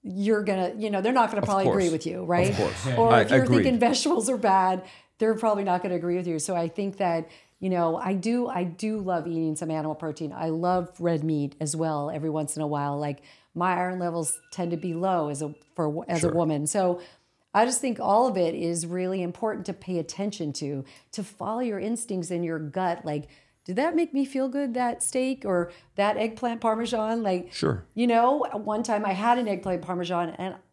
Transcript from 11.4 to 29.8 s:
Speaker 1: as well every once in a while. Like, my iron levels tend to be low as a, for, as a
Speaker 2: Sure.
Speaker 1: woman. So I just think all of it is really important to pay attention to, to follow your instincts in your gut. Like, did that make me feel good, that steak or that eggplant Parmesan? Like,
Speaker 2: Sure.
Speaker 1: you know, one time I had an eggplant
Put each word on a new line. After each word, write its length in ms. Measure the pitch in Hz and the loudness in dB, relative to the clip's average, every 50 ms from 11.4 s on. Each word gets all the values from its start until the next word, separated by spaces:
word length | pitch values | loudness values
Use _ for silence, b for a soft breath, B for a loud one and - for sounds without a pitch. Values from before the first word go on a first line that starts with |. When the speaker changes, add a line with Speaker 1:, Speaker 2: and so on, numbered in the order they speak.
| 143 139 - - | 0 -2 -4 -6
Speaker 1:
as 140 | 156 143 165 | -6 -4 -2
well 320 | 160 165 160 156 147 143 151 | -2 -2 -2 -2 -2 -4 -4
every 180 | 160 156 151 160 | -4 -4 -4 -2
once 260 | 151 156 151 139 - | -2 -2 -2 -4 -4
in 40 | 156 | -4
a 60 | 156 | -2
while. 300 | 147 147 143 143 143 143 147 | -2 -2 -2 -2 -2 -2 -2
Like, 220 | 147 147 143 - b b b b b b b | -2 -4 -4 -6 b b b b b b b
my 160 | 170 175 185 180 | -2 0 0 2
iron 260 | 175 180 180 185 180 | 0 0 -2 -2 -2
levels 380 | 175 175 165 170 160 - - - _ _ | -4 -2 -2 -2 -2 -4 -4 -6 _ _
tend 200 | - - 175 170 | -6 -4 -2 -2
to 60 | 175 | -2
be 160 | 165 156 180 165 | -4 -4 -4 -2
low 360 | 165 180 190 185 175 156 147 | 0 0 2 2 0 0 -2
as 120 | 147 139 | -4 -4
a, 140 | 156 147 151 - _ _ _ | -6 -8 -8 -12 _ _ _
for, 300 | - 160 151 147 165 - - | -2 -2 -2 -2 -4 -4 -2
as 100 | - 160 160 | -2 0 2
a 20 | |
Speaker 2:
Sure. 60 | 170 - | 2 2
Speaker 1:
woman. 320 | 170 170 156 156 143 147 | 2 2 2 2 0 0
So 320 | 151 - 208 185 180 180 180 B B B B B B B B B _ - | 0 0 2 2 2 0 -2 B B B B B B B B B _ 2
I 120 | 202 226 | 2 4
just 140 | 247 247 - | 4 2 -2
think 180 | - 262 226 - | -2 -2 -4 -2
all 280 | 233 - 202 220 254 | 2 4 4 6 4
of 100 | 254 202 | 4 4
it 160 | 185 175 165 175 | 2 0 0 0
is 320 | 160 170 170 170 165 165 | -2 -2 -2 -2 -2 -4
really 380 | 165 175 185 185 185 190 190 180 | -4 -4 -2 -2 -2 -2 -2 -2
important 420 | 170 175 - - 220 220 - 175 | -4 -4 -4 -4 -4 -4 -4 -6
to 60 | - 180 | -8 -8
pay 240 | - - - 185 | -8 -6 -4 -4
attention 560 | 170 160 170 - - 202 208 196 - 170 147 135 | -4 -4 -4 -6 -4 -4 -4 -4 -4 -6 -6 -4
to, 300 | - 156 139 147 135 135 b b b b b - | -4 -6 -4 -4 -6 -8 b b b b b -10
to 100 | - 190 | -10 -10
follow 380 | - - _ - 202 220 240 | -10 -10 _ -8 -6 -4 -4
your 180 | 254 233 208 196 | -2 -2 -4 -4
instincts 500 | - 220 233 226 - - 202 185 170 165 | -2 -4 -4 -4 -4 -4 -4 -4 -4 -4
in 120 | 180 170 175 | -4 -2 -2
your 160 | 165 165 156 | -2 -4 -4
gut. 440 | 156 147 - 190 185 175 170 180 - | -6 -4 -4 -2 0 0 -2 -2 -4
Like, 220 | 160 147 147 147 b b b b b b b _ | -4 -4 -4 -6 b b b b b b b _
did 100 | - 185 | -4 -2
that 180 | 214 285 330 330 | 0 0 2 2
make 160 | 320 339 330 - | 0 0 0 0
me 100 | 277 269 | -2 -2
feel 240 | 269 - 262 262 | -2 -2 -2 -2
good, 280 | 262 254 285 285 254 233 | -2 -2 -2 -2 -2 -2
that 280 | 247 247 240 233 - - | 0 -2 -2 -2 -2 -4
steak 400 | - - 262 254 262 269 262 - | -2 0 0 0 0 -2 -4 -2
or 280 | 202 185 175 175 175 B B B B B | 0 2 2 0 -2 B B B B B
that 200 | - 202 208 208 | 0 2 2 2
eggplant 460 | 208 214 226 220 - 254 240 233 226 | 0 -2 -2 -2 -4 -4 -4 -4 0
Parmesan? 600 | 226 226 220 226 233 226 240 220 214 220 226 233 220 | 0 0 0 0 -2 -2 -2 -2 0 0 -2 0 0
Like, 280 | 196 185 180 175 - | 0 0 0 -2 -6
Speaker 2:
Sure. 340 | - - - 147 123 92 - _ _ | -6 -2 0 0 0 -2 -6 _ _
Speaker 1:
you 100 | 220 240 | 0 2
know, 380 | 240 233 226 240 254 277 294 - - - | 4 6 6 6 6 4 2 0 -2 -4
one 280 | - 208 208 214 220 - | -6 -4 -2 -2 -2 0
time 200 | - 220 208 214 | 0 0 0 0
I 80 | 196 190 | 0 -2
had 260 | 185 208 240 240 247 | 0 2 2 2 4
an 80 | 240 214 | 2 0
eggplant 320 | 196 185 202 196 180 175 | -2 -2 -2 -2 -2 -2